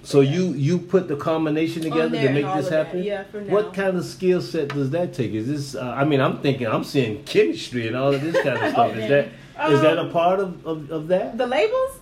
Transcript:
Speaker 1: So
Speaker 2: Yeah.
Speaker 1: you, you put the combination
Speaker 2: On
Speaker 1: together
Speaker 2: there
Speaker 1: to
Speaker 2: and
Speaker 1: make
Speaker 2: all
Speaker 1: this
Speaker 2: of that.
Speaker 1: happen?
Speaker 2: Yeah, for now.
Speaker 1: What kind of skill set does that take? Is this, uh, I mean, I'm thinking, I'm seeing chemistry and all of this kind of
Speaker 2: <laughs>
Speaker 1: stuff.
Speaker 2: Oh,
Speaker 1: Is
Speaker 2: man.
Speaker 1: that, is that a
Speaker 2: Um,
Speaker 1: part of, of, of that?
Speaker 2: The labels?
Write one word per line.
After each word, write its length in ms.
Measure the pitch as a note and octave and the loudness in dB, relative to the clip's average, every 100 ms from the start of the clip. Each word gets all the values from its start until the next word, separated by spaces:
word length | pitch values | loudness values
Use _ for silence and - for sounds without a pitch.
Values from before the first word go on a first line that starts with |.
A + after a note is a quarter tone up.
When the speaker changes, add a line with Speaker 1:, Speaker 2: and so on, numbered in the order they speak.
Speaker 1:
So 160 | - C#3+ | 2 4
Speaker 2:
Yeah. 120 | C3+ | 4
Speaker 1:
you, 200 | E3+ F#3 | 2 -2
you 240 | C#3 C#3 F3 | 0 0 0
put 280 | - F#3+ - | 2 0 0
the 80 | C#3+ | -4
combination 680 | E3 D#3+ D#3 D#3 E3 E3 | -2 0 0 0 0 -2
Speaker 2:
On 60 | D#3+ | -2
Speaker 1:
together 180 | D#3+ D#3+ | 0 0
Speaker 2:
there 140 | D#3+ | 2
Speaker 1:
to 40 | C3+ | 2
Speaker 2:
and 80 | |
Speaker 1:
make 100 | C#3+ | 2
Speaker 2:
all 120 | C#3+ F#3+ | 0 -2
Speaker 1:
this 100 | C3+ | 0
Speaker 2:
of 40 | |
that. 140 | D#3 D#3 | -2 -2
Speaker 1:
happen? 160 | F3+ | -4
Speaker 2:
Yeah, 180 | G3+ G3 | -4 -6
for 160 | G3 G#3 | -8 -10
now. 120 | G3+ | 0
Speaker 1:
What 200 | G3+ G#3 | 0 0
kind 240 | F#3 G3 F3+ | -2 -2 -2
of 80 | |
skill 360 | D3 - F#3 F3+ | -4 -2 2 2
set 260 | C#3+ E3 C#3+ | 0 -4 -4
does 220 | C#3+ C3+ | -2 -2
that 240 | E3 C#3 | 0 -2
take? 180 | - G#2+ | -2 -4
Is 140 | G#2+ A#2+ | -2 -4
this, 280 | D3 C3+ A#2+ | -4 -6 -8
uh, 140 | B2 A#2+ | -6 0
I 80 | |
mean, 160 | D3+ C3+ | 2 4
I'm 180 | D3 F3 | 2 0
thinking, 280 | D3 A#2 A2+ | 0 0 -2
I'm 160 | D3+ | -2
seeing 400 | - C#3+ A2+ G#2 | 0 0 0 -4
chemistry 640 | - G3 C4 - - B2 A2+ | 0 2 2 0 -6 -4 -4
and 100 | B2 | 0
all 160 | C#3 | 2
of 80 | C3+ | 2
this 140 | D#3+ D4+ | 0 0
kind 160 | C#3 B2 | 0 0
of 0 | |
Speaker 2:
<laughs> 140 | - | 0
Speaker 1:
stuff. 60 | - | 2
Speaker 2:
Oh, 120 | - | 2
Speaker 1:
Is 60 | A2 | 0
Speaker 2:
man. 140 | C#3 | 2
Speaker 1:
that, 180 | C#3+ - - - - D4+ | 2 2 -8 -18 -4 2
is 100 | C#3+ | 6
that 160 | D#3 E3 | 6 4
a 40 | |
Speaker 2:
Um, 80 | - | 0
Speaker 1:
part 300 | - F3 F#3+ | 2 2 2
of, 260 | F#3+ E3 D#3+ | -2 -6 -6
of, 240 | D#3 D3 | -6 -6
of 180 | D#3+ D#3 | -8 0
that? 300 | F#3 C4 A#3 | 0 0 -4
Speaker 2:
The 80 | A#3+ | 0
labels? 440 | C#4 G#4+ C5 C5 - | 2 2 2 -2 -6